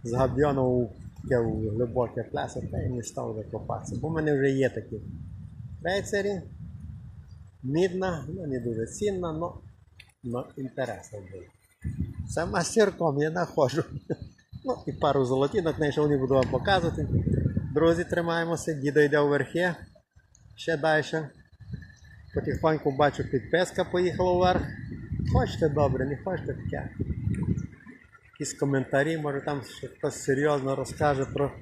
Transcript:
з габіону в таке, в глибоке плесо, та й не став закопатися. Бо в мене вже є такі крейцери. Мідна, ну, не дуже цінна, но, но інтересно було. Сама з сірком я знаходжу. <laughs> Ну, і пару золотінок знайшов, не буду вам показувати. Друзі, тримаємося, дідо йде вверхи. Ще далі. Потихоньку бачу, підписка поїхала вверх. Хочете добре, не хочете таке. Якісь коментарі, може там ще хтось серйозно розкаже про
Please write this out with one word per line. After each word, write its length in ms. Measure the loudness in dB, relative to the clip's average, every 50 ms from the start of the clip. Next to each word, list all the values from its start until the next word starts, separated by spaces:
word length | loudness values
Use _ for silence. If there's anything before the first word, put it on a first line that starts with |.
| -4
з 100 | 0 2
габіону 640 | 2 2 4 4 2 2 4 4 4 4 4 4 2
в 120 | 2 0 -4 -12 -16 -16 -14 -12 -2
таке, 160 | 2 2 4
в 300 | 4 2 0 -2 -2 -2
глибоке 540 | 0 0 -2 0 0 0 0 0 -2 -6 -6
плесо, 380 | -6 -6 -6 -6 -6 -6 -8 -8 -4
та 100 | -4 -4
й 80 | -2 -2
не 140 | -4 -4 -6
став 320 | -8 -8 -6 -6 -6 -6
закопатися. 640 | -8 -8 -6 -8 -8 -6 -6 -6 -6 -6 -6 -6 -4
Бо 60 | -4
в 40 | -2
мене 220 | -2 0 2 2 4
вже 160 | 4 4 2
є 200 | 4 4 2 2
такі 320 | 2 -2 -8 -8 -10 -10 -10 -10 -12 -12 -12 -12 -14 -14 -14 -14 -14 -14 -14 -14 -14 -6
крейцери. 600 | -4 -2 -2 -2 -2 -2 -2 0 0 0 -2 -4 -6 -10 -14 -14 -14 -14 -14 -14 -12 -12 -12 -14 -14 -16 -16 -18 -18 -18 -20 -20 -20 -20 -20 _ -6
Мідна, 640 | 0 2 2 2 2 2 0 -2 -2 -2 -4 -6 -8
ну, 180 | -8 -6 -4
не 120 | -4 -4 -2
дуже 260 | -2 -2 -2 -2 -4
цінна, 480 | -6 -4 -2 -2 -2 0 0 -2 -4 -4
но, 280 | -4 -6 -6 -8 -12 -18 -20 -20 _ _ _ _ -20 -20 _ _ _ -8
но 240 | -6 -4 -4 -6 -8 -10
інтересно 600 | -10 -10 -8 -4 -4 -4 -4 -4 -10 -12 -14 -14 -14
було. 240 | -14 -14 -16 -16 -16 -18 _ _ _ _ _ _ -8 -8 -4 -4 -4 -4 -4 -10 -8
Сама 340 | -4 -4 -4 -2 0 0 0
з 100 | 0 2
сірком 460 | 4 4 4 4 4 2 0 2 2 2
я 100 | 0 0
знаходжу. 520 | 2 0 -2 0 4 4 4 4 4 0 -2 -2
<laughs> 40 | -8 -12 -6 -6 -8 -8 -8 -16 -18 _ _ _ -16 -8 -4
Ну, 80 | -4 -4 -4 -4
і 40 | -8
пару 340 | -4 0 2 4 4 4 4
золотінок 500 | 4 4 2 2 2 2 0 0 0 0
знайшов, 340 | 2 0 2 2 2 4 4
не 80 | 4
буду 160 | 2 4 4 6
вам 180 | 4 4 4
показувати. 560 | 2 0 2 4 4 4 4 2 0 0 -2 2 2 2 2 2 2 2 2 2 0 0 -2 0 2
Друзі, 280 | 4 6 6 6 4 0
тримаємося, 680 | -2 0 0 0 0 0 0 0 0 -2 -2 -2 -4 -4
дідо 280 | -2 -2 2 6 6
йде 180 | 6 8 6 4
вверхи. 560 | 6 4 4 2 0 0 0 2 2 2 0 -2 -10 -18 -20 -20 _ _ _ -20 _ _ _ _ _ -20 -18
Ще 220 | -8 -2 -2 0
далі. 260 | 2 4 4 4 4 2 2 -2 -4 -4 -4 -10 -18 -20 _ -20 -20 -12 -12 -10 -12 -12 -16 -20 -20 -20 -20 -20 -20 -20 -4 -4
Потихоньку 560 | -2 -2 0 -2 2 2 2 2 4 0 -2
бачу, 320 | 2 4 4 4 4 0 -4
підписка 600 | -2 -2 -2 0 2 2 2 2 2 0 -2 -2
поїхала 500 | 0 2 2 2 2 2 2 2 2 4
вверх. 280 | 4 4 4 4 2 0 -2 -6 -10 -10 -10 -10 -12 -8 -6 -4 -4 -2 2 4
Хочете 360 | 4 4 2 0 0 0 2
добре, 360 | 4 4 2 2 2 0 0
не 120 | -2 -2
хочете 360 | -4 -4 -6 -6 -4 -4 -6 -8
таке. 360 | -6 -6 -6 -6 -6 -6 -8 -6 -6 -4 -4 -4 -4 -2 -2 -2 -2 0 -2 -2 -2 -4 -8 -12 -18 -20 -20 -20 -20 -20 -20 -20 -20 _ -20 _ -8
Якісь 140 | -8 -8 -2
коментарі, 640 | -2 0 2 2 0 0 2 2 2 2 2 0
може 240 | -2 -2 -4 -4 -4
там 200 | -4 -4 -4 -4 -6 -10 -12
ще 100 | -12 -12
хтось 360 | -12 -10 -6 -6 -6 -4 -4 0
серйозно 520 | 0 2 2 4 2 2 2 2 0 -2
розкаже 500 | -2 -4 -6 -2 2 2 2 4 2 0
про 260 | -2 0 0 0 0 -2 -8